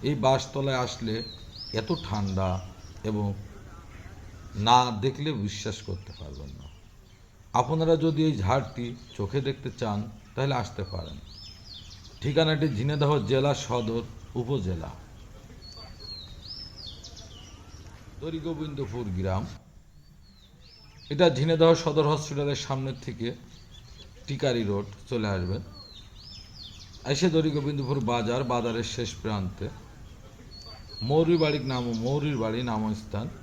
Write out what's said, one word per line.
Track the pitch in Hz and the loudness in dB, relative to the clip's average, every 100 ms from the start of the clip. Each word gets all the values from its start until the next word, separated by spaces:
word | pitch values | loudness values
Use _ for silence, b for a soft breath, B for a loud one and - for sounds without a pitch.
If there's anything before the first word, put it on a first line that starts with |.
এই | 139 143 | 0 4
বাঁশতলায় | 131 135 - 143 139 131 | 6 6 4 -2 0 2
আসলে | 123 - 110 110 120 - - - - | 0 -2 -2 -2 -2 -10 -14 -12 -4
এত | 110 110 160 | -2 0 -2
ঠান্ডা | - 104 101 95 95 92 92 - - - | 0 0 0 2 2 0 -4 -14 -16 -8
এবং | 107 107 104 98 - - - - - - - - - - - - | -2 0 0 -2 -8 -14 -14 -16 -16 -14 -14 -14 -16 -14 -12 0
না | 104 123 123 107 | 8 8 8 2
দেখলে | 123 135 147 139 | 0 0 -2 0
বিশ্বাস | 101 - - 107 | -2 -2 -4 -4
করতে | - 92 - | -6 -8 -8
পারবেন | - 76 69 69 | -12 -12 -10 -12
না। | 67 69 - - - - - - - - | -12 -16 -18 -20 -20 -20 -20 -20 -20 -2
আপনারা | - 127 160 160 165 | 2 4 4 6 6
যদি | 160 151 156 | 6 6 4
এই | 131 | 4
ঝাড়টি | 92 131 117 - 120 - - | 4 4 2 -4 -6 -6 -14
চোখে | - 101 143 | -6 -2 0
দেখতে | 131 135 127 | 0 -4 -6
চান | - 117 104 110 - - | -4 -2 0 -2 -8 -12
তাহলে | - 139 131 | -2 2 2
আসতে | 110 - | -2 -4
পারেন। | 92 87 80 71 - - - - - - - - - - | -6 -4 -6 -10 -14 -16 -16 -16 -16 -16 -16 -16 -16 -4
ঠিকানাটি | - 143 160 156 151 107 | 2 4 6 4 4 2
ঝিনাইদহ | 131 147 143 147 101 | 2 4 6 4 4
জেলা | 135 139 139 | 4 4 2
সদর | - 120 110 117 - - - - | 2 0 2 -2 -4 -12 -8 -4
উপজেলা | 117 135 92 87 80 - - - - - - - - - - - - - - - - - - - - - - - - - - - - - - - - - | 0 0 0 -2 -4 -12 -16 -18 -18 -18 -18 -18 -16 -16 -16 -16 -12 -12 -12 -14 -12 -12 -12 -12 -14 -12 -14 -14 -16 -16 -16 -16 -16 -16 -16 -16 -16 -10
দড়িগোবিন্দপুর | 147 160 156 156 156 139 127 113 110 92 | -6 -4 -4 -4 -4 -4 -4 -4 -2 0
গ্রাম। | 92 92 180 - - - - - - - - - - - - - - - - | 0 0 -2 -8 -16 -20 -20 -20 -20 -20 -20 -20 -20 -20 -20 -20 -20 -20 -8
এটা | 143 175 131 | 4 6 6
ঝিনাইদহ | 151 165 165 165 | 2 8 8 8
সদর | 165 147 147 | 4 4 4
হসপিটালের | 151 151 139 143 139 | 4 0 -2 0 0
সামনের | - 131 135 131 | -2 -2 -2 -6
থেকে | - 107 113 120 - - - - - - - - | -8 -4 -4 -6 -12 -20 -20 -20 -18 -18 -18 -18
টিকারি | - 139 143 120 | -6 0 2 2
রোড | 104 101 98 - - | 2 0 -2 -10 -4
চলে | 123 107 | 0 0
আসবেন। | 95 90 95 - - - - - - - - - - - - - - - | 0 0 -2 -4 -14 -18 -18 -18 -18 -18 -16 -18 -16 -16 -16 -16 -12 -2
এসে | 139 180 | 4 6
দড়িগোবিন্দপুর | 160 160 147 139 147 131 139 | 6 4 2 0 0 0 0
বাজার, | 113 120 110 120 | 2 2 2 2
বাজারের | 127 123 117 113 113 | 2 2 2 0 -2
শেষ | - 110 - | -2 -4 -4
প্রান্তে | 110 104 92 95 117 - - - - - - - - - - - - - | -2 0 -2 -4 -6 -8 -16 -16 -16 -16 -18 -18 -18 -16 -16 -16 -14 -6
মৌরির | 110 147 165 170 | 2 6 6 6
বাড়ির | 156 143 127 | 6 4 0
নাম, | 127 120 113 | 0 0 0
মৌরির | 117 143 147 135 | 2 2 2 0
বাড়ি | 110 110 | 0 0
নামস্থান | 123 110 107 107 - 104 131 - | 0 0 0 -2 -4 -4 -4 -8